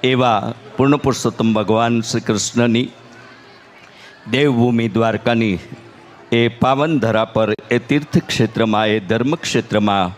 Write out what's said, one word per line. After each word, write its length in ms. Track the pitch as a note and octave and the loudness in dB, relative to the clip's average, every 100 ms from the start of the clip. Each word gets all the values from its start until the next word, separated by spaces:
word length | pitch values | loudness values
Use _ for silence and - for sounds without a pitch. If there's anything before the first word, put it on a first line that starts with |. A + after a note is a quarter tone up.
| B2+ | 2
એવા 300 | B2+ B2 G#2+ G#2+ A#2 - - | 2 2 2 -2 -10 -16 -2
પૂર્ણ 280 | C3+ C#3+ | 2 2
પુરુષોત્તમ 460 | C3+ A#2+ A#2 G#2+ A2+ A2 | 0 -2 -4 0 0 0
ભગવાન 380 | G#2 A2 A#2 A#2 A2+ | 2 2 2 -2 -2
શ્રી 180 | A#2 - | -6 -2
કૃષ્ણની 600 | G#2+ - A#2+ A#2+ A2+ C3 - - - - - - - - - - - - - - | -2 -2 0 2 2 -2 -10 -20 -20 -20 -20 -20 -20 -20 -20 -20 -20 -20 -20 -4
દેવભૂમિ 520 | A#2+ D3 A#2+ A#2+ A#2 A2+ G2+ | 0 2 2 2 2 0 0
દ્વારકાની 640 | A2+ G#2 A#2+ A#2 A2 F2+ - - - - - - - A#2 | 0 0 0 0 0 -2 -6 -20 -20 -20 -20 -20 -4 0
એ 40 | A#2 A2+ | 0 0
પાવન 320 | B2+ C3+ D3+ D#3 | 0 2 0 0
ધરા 280 | A2+ A2 A2+ | 0 0 0
પર, 160 | B2 A2 G#2+ - A#2+ | 0 0 -2 -2 -2
એ 20 | |
તીર્થ 380 | - C#3+ D3 F3+ - | 0 -2 0 -4 -2
ક્ષેત્રમાં, 560 | - A2 A2 A2 G#2 A2 | -2 -2 0 0 2 0
એ 40 | G#2+ F#2 | 0 -2
ધર્મ 240 | A2 B2 D#3+ | -2 -2 -4
ક્ષેત્રમાં 800 | - B2+ - G#2+ G#2 G2 F2+ | -2 -4 -2 0 2 0 -2